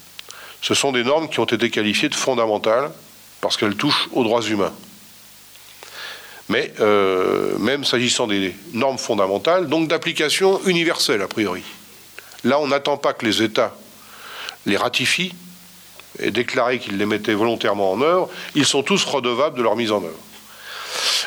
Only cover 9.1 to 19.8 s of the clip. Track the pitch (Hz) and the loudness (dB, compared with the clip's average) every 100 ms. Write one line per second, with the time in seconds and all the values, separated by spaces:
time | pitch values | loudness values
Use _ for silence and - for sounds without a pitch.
9.1 | 107 95 98 151 180 156 156 160 160 170 | 0 2 2 2 2 2 0 0 0 -2
10.1 | 151 151 139 190 196 190 170 165 - - | -2 0 2 4 4 2 2 2 0 0
11.1 | 110 92 113 101 90 - - - - - | 0 0 -2 -2 -2 -8 -16 -20 -20 -20
12.1 | - - - 120 143 143 139 143 143 151 | -20 -20 -4 2 2 2 0 0 0 -2
13.1 | - 113 95 110 131 107 - - - - | 0 0 2 2 2 0 -4 -20 -20 -20
14.1 | - - - - - 107 98 120 - 123 | -20 -16 -14 -14 -8 -2 0 0 0 0
15.1 | - 180 - - - - - - - - | 0 -2 -8 -18 -20 -20 -20 -20 -20 -18
16.1 | - - 110 120 131 120 123 - 98 104 | -6 -2 -2 -2 0 0 0 -2 -2 0
17.1 | 107 107 104 117 110 113 101 95 101 151 | 0 0 2 2 2 0 2 2 2 2
18.1 | 180 156 - - 151 131 139 135 - 131 | 2 0 -6 -4 0 2 2 2 0 0
19.1 | 135 120 120 156 131 113 110 | 0 0 2 0 2 0 2